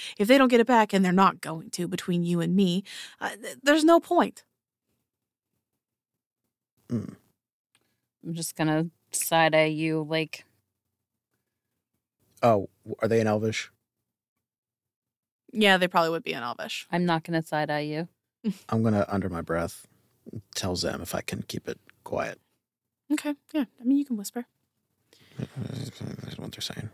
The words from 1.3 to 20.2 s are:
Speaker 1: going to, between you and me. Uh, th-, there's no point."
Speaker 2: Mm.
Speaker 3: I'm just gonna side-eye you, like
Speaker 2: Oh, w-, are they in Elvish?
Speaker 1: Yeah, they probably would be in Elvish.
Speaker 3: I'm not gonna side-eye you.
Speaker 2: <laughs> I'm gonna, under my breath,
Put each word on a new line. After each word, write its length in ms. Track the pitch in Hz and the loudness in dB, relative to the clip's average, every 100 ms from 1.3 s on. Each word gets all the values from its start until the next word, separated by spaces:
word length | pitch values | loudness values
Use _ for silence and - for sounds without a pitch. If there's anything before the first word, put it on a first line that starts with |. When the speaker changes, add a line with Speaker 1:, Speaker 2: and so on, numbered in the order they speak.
| 170 | 2
Speaker 1:
going 300 | - 160 - | -6 -10 -10
to, 160 | - 170 | -8 -6
between 360 | 185 - 175 | -6 -4 -2
you 160 | 170 175 | 0 0
and 160 | 165 185 | 2 2
me. 280 | 190 175 196 - - - | 2 2 -4 -12 -18 -10
Uh, 120 | - 202 | -10 -10
th-, 160 | 220 - | -14 -2
there's 200 | 269 311 | 2 4
no 160 | 311 339 | 6 6
point." 440 | - 349 220 - _ _ _ _ _ _ _ _ _ _ _ _ _ _ _ _ _ _ _ _ _ _ _ _ - | 6 2 2 -2 _ _ _ _ _ _ _ _ _ _ _ _ _ _ _ _ _ _ _ _ _ _ _ _ -8
Speaker 2:
Mm. 280 | 120 - - _ _ _ _ _ _ _ _ _ _ | -6 -6 -12 _ _ _ _ _ _ _ _ _ _
Speaker 3:
I'm 100 | 170 165 | -10 -8
just 200 | 165 - | -8 -2
gonna 340 | 156 156 165 - _ | 0 0 -2 -6 _
side-eye 540 | - - 165 160 156 156 | -8 0 4 4 4 4
you, 400 | 156 160 160 151 | 2 -2 -2 -2
like 380 | 160 156 - - _ _ _ _ _ _ _ _ _ _ _ _ _ _ _ _ _ _ _ | -4 -4 -8 -20 _ _ _ _ _ _ _ _ _ _ _ _ _ _ _ _ _ _ _
Speaker 2:
Oh, 260 | 123 107 95 _ | 4 4 2 _
w-, 120 | 110 - | -14 -4
are 60 | 110 | 0
they 140 | 113 | 2
in 60 | 110 | 2
Elvish? 440 | 107 110 110 - _ _ _ _ _ _ _ _ _ _ _ _ _ _ _ _ _ _ | 2 0 -4 -8 _ _ _ _ _ _ _ _ _ _ _ _ _ _ _ _ _ _
Speaker 1:
Yeah, 260 | 214 208 185 | 2 4 6
they 100 | 180 | 4
probably 240 | 180 165 | 2 2
would 120 | 165 | 0
be 100 | 160 | -4
in 100 | 156 | -6
Elvish. 440 | 120 117 - - - | -6 -8 -8 -10 -4
Speaker 3:
I'm 140 | 170 175 | 0 0
not 180 | 165 | 0
gonna 180 | 160 165 | -2 -4
side-eye 380 | 156 151 151 151 | -2 -4 -2 -4
you. 280 | 151 151 170 _ _ _ | -4 -6 -8 _ _ _
Speaker 2:
<laughs> 320 | 226 - - | -8 -8 -4
I'm 140 | 113 | -2
gonna, 220 | 113 104 - | 2 2 0
under 220 | 101 92 | -2 -4
my 120 | 85 | -6
breath, 460 | 78 82 87 - - _ _ _ | -4 -4 -4 -8 -20 _ _ _